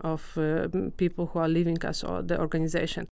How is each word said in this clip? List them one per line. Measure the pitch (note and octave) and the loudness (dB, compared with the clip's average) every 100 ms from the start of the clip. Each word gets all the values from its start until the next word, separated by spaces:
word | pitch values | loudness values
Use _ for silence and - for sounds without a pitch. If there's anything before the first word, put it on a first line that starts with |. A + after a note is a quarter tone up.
of, | D#3+ D#3 - E3 | -4 -4 -4 0
uh, | D#3 D#3+ - | 2 2 0
m-, | F#3 F#3 - | 0 -2 0
people | F3 - E3+ | 0 0 -2
who | F3 | 0
are | D#3+ | 2
leaving | E3 E3+ E3+ E3+ | 4 2 0 -2
us | - | -4
or | - - | -4 -2
the | E3+ E3+ | 0 0
organization. | D#3+ D#3+ D#3+ E3 E3 E3+ E3+ | 2 0 0 0 -2 -4 -8